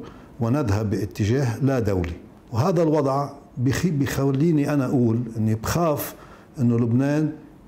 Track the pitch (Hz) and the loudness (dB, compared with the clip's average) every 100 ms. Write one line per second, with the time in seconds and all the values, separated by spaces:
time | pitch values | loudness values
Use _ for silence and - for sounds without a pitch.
0 | - - - - 117 143 123 101 104 98 | -8 -18 -20 -6 -2 0 0 0 0 -2
1 | 104 - 104 131 131 110 135 135 104 95 | -4 -2 0 0 0 -2 0 0 0 0
2 | 80 - - - - 113 170 170 160 151 | -2 -8 -16 -20 -8 -2 0 2 2 2
3 | 135 135 143 - - - 127 123 180 147 | 2 0 -2 -8 -16 -4 -2 0 0 0
4 | 139 - 139 135 165 151 143 147 127 139 | 0 0 0 2 2 2 2 0 0 2
5 | 120 113 123 117 110 110 - 160 170 143 | 2 2 -2 -2 -2 0 -2 0 0 0
6 | - - - - - - 120 117 120 120 | -4 -12 -20 -20 -16 -2 2 2 2 2
7 | 139 147 151 - - - | 2 2 0 -4 -14 -20